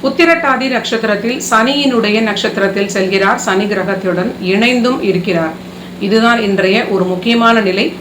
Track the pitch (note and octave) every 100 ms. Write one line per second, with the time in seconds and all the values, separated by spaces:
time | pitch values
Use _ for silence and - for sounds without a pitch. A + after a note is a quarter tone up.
0 | F#4 - E4 E4 C#4 A#3+ C4 B3 - A#3
1 | A3 G3 A#3 B3+ - A3 A#3+ C#4+ C#4 A#3+
2 | G#3 G#3+ A3 G3 G#3+ G3+ G3 G3 G3+ G3
3 | F#3+ F#3+ G3 B3 - F#3+ G3+ F#3+ F3+ F#3
4 | F#3 F3 G#3+ - F3+ G3 A#3 B3 A#3+ C4
5 | G#3 F3 F#3 E3+ D#3+ - - - - -
6 | G3+ A3 A#3 A#3 G#3 G3 F#3+ G#3+ - F#3+
7 | F3+ F3+ A#3 A#3 A3+ A3+ F#3+ F#3+ D4+ -